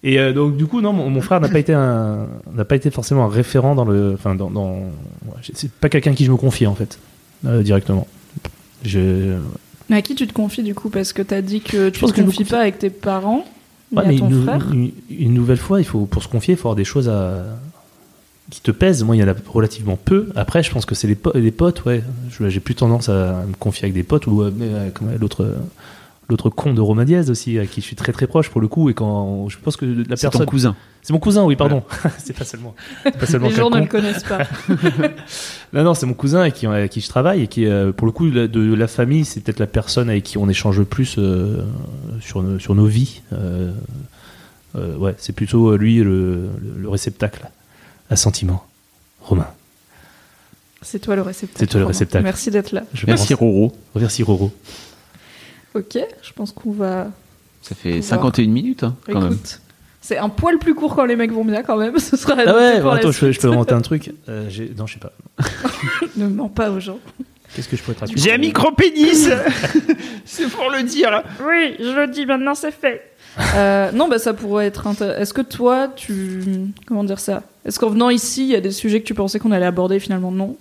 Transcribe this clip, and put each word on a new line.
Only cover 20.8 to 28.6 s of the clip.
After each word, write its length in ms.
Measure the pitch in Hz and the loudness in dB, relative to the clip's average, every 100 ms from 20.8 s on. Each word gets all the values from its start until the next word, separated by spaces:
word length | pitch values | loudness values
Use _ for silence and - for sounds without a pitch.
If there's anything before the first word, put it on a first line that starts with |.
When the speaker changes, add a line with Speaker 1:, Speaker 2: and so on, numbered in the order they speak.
| - | -4
Speaker 1:
que 80 | |
c'est 120 | 104 107 | -2 0
les 60 | |
po-, 180 | 104 127 | 0 0
les 160 | 135 113 | 2 2
potes, 340 | 110 175 170 | 2 0 2
ouais. 180 | - 120 120 123 123 | -2 -2 -4 -10 -12
Je, 180 | 117 104 | -4 -2
j'ai 120 | 95 | -2
plus 140 | - | -4
tendance 360 | - 120 117 117 | 0 2 2 2
à 340 | 98 92 92 92 | 0 0 -2 -4
me 60 | 95 | -4
confier 260 | 107 - | -4 -2
avec 80 | 101 | -2
des 80 | 92 | -2
potes 240 | 92 147 135 | 0 0 2
ou, 140 | 104 | 2
euh, 80 | 104 101 | 2 -2
mais, 80 | 117 | -4
euh, 180 | 107 98 | -4 -6
comme 140 | 92 110 113 | -6 -4 -2
l'autre, 260 | 104 - 104 - 180 - - - - _ - | -4 -2 -2 -2 -8 -12 -20 -20 -20 _ -4
l'autre 180 | 117 117 | 0 0
con 240 | - 147 | -2 0
de 80 | 117 | 2
Romain 240 | 107 107 | 2 2
Diaz 240 | 127 175 147 | 4 2 2
aussi, 280 | 117 - 113 | -2 -2 -2
à 80 | 101 | -2
qui 160 | - | -6
je 40 | - | -10
suis 80 | - | -8
très, 160 | - | -6
très 140 | - 131 | -2 0
proche 220 | 160 151 | 0 0
pour 140 | 123 | 0